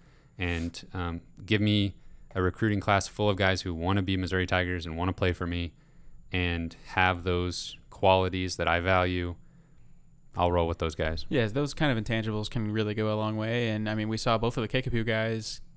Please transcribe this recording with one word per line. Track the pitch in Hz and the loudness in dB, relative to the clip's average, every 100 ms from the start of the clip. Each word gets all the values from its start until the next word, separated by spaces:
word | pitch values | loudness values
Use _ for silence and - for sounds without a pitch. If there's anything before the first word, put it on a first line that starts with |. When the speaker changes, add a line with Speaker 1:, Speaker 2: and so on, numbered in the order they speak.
| - - - - | -20 -20 -20 -6
Speaker 1:
and, | 87 85 85 - - | -2 -2 -4 -8 -10
um, | 92 87 85 - - 95 | -6 -6 -6 -10 -18 -2
give | 107 | 2
me | 107 107 101 - - - - 95 | 4 2 0 -4 -16 -20 -8 0
a | |
recruiting | 92 - 110 104 | 0 2 0 0
class | 95 101 - | 2 2 2
full | - 104 | 0 0
of | 95 | 4
guys | 98 92 | 2 2
who | 95 | -2
wanna | 82 85 101 | -2 0 0
be | 92 95 | 2 0
Missouri | 90 92 90 | 0 0 2
Tigers | 92 90 90 85 | 2 0 -2 -4
and | 80 | -4
wanna | 90 | -2
play | 92 95 | 0 0
for | 87 90 | 0 -2
me | 87 85 - - - - - - | -2 -4 -8 -20 -20 -18 -18 -6
and | 92 90 85 82 - - | -2 0 0 -4 -8 -4
have | - 92 90 | 2 2 2
those | 87 87 90 85 - - - | 0 0 0 -4 -8 -12 -18
qualities | - 98 95 92 92 92 - | 0 6 6 4 0 -4 0
that | 85 | 2
I | 85 | 4
value. | 87 92 90 90 87 85 - - - - - - - - - - | 4 4 4 0 -2 -6 -14 -20 -20 -20 -20 -20 -20 -20 -10 0
I'll | 87 | 4
roll | 87 82 | 4 2
with | 82 | 0
those | 82 78 | -2 0
guys." | 80 82 - | -2 -2 -2
Speaker 2:
Yes, | 139 110 | 0 0
those | 120 147 | 0 -2
kind | - 151 117 | 0 0 0
of | |
intangibles | 104 113 110 107 104 | 0 -2 -2 -2 -2
can | 120 107 | -2 0
really | 107 107 | 0 0
go | 107 107 | 0 0
a | 107 | 0
long | 107 110 | -2 -2
way. | 110 120 117 | -2 0 0
And, | 107 107 | -2 -2
I | 107 | -2
mean, | 107 | -2
we | 110 | 0
saw | - 113 | 2 2
both | 117 127 | 2 -2
of | |
the | 107 | -2
Kickapoo | 131 127 117 113 | -2 0 0 0
guys | 110 113 113 110 - - | 0 0 -2 -6 -10 -12